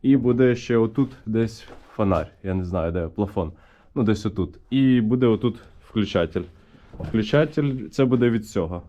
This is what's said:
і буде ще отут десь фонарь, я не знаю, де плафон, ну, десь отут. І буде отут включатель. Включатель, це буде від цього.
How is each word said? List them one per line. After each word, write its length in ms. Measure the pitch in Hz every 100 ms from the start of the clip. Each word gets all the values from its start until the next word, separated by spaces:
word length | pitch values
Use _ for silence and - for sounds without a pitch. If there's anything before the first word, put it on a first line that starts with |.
і 140 | 135 135
буде 380 | 120 123 127
ще 220 | 120 - 117
отут 340 | 113 113 131 - -
десь 420 | 110 113 - - - -
фонарь, 380 | - 101 87 78 _
я 120 | 98
не 100 | 92
знаю, 280 | 90 90 82
де 160 | 87 80
плафон, 440 | 80 98 - 80 - - _ _
ну, 80 | -
десь 240 | 110 107 110
отут. 320 | 95 90 - -
І 300 | 131 135 123
буде 260 | 107 127 123
отут 320 | 107 123 101 - - -
включатель. 540 | 113 101 95 82 101 - - - - - -
Включатель, 880 | - 113 107 147 156 156 143 131 -
це 160 | -
буде 260 | 131 123 120
від 180 | 113 107
цього. 340 | 101 82 87